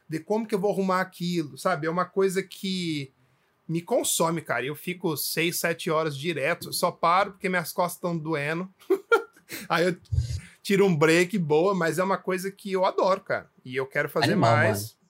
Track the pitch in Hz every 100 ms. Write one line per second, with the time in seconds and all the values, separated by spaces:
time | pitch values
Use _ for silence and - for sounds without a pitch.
0 | - 156 - 214 220 202 202 180 185 185
1 | 185 - 175 170 147 135 190 165 160 175
2 | 175 202 196 185 185 - 190 185 170 151
3 | 135 _ _ _ _ _ - 165 175 262
4 | - - 165 165 - 123 131 147 - 180
5 | 180 147 - - 165 - 170 165 170 156
6 | 160 139 156 147 143 170 - - 180 -
7 | 165 185 202 196 185 180 170 - 175 -
8 | 180 170 156 151 143 165 190 _ - 381
9 | - 453 - _ - - - 165 190 175
10 | - - - - - - - 196 196 156
11 | 160 165 180 208 151 151 185 190 160 160
12 | 190 185 180 185 190 196 202 185 190 -
13 | 196 196 - 117 - _ 127 131 135 147
14 | 147 170 151 208 120 117 170 101 107 -